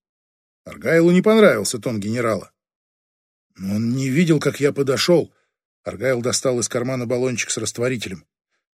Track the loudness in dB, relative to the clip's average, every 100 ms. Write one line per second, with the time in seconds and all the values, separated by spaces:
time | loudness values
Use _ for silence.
0 | _ _ _ _ _ _ -20 -8 0 4
1 | 4 4 4 6 6 4 -2 -6 -6 -6
2 | -4 -2 -2 -4 -6 _ _ _ _ _
3 | _ _ _ _ _ -12 -6 -4 -2 -2
4 | 0 2 4 2 0 0 0 0 -2 0
5 | 2 2 2 _ _ _ _ _ -12 -6
6 | -2 -2 -2 -2 -2 -2 -2 -4 -4 -4
7 | -4 -2 -2 -4 -6 -6 -6 -4 -4 -4
8 | -8 -12 -18 _ _ _ _